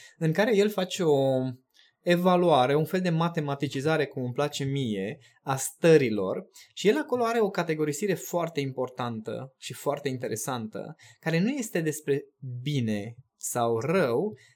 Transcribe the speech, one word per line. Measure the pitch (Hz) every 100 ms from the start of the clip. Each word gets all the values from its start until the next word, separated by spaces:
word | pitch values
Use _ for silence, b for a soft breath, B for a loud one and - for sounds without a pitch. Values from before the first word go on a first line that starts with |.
| B B
în | 160
care | 160 226 196
el | 208
face | 208 185 -
o | 165 139 135 131 131 123 _ b b b
evaluare, | 175 175 180 180 175 143 127
un | 147
fel | 156 185
de | 180
matematicizare, | 160 170 165 143 135 143 139 143 156 139
cum | 135
îmi | 123
place | 123 143 -
mie, | 139 139 123 101 98 123 b b
a | - 131
stărilor | - - 170 156 123 104 95 151 185 B B
și | - 196
el | 285
acolo | 294 247
are | 226 233
o | 202
categorisire | 185 165 156 151 143 202
foarte | 175 - 175 165 160
importantă | 139 131 123 - 120 113 110 113 135 _
și | -
foarte | 113 147 143 139
interesantă, | 127 123 113 - 123 110 104 104 - B B
care | 165 165
nu | 208
este | 285 220 180
despre | 160 147 - 139 - _ 131 123
bine | 135 143 113 104 104 117 - _
sau | - 127 117 113
rău, | 139 190 139 120 208 208 B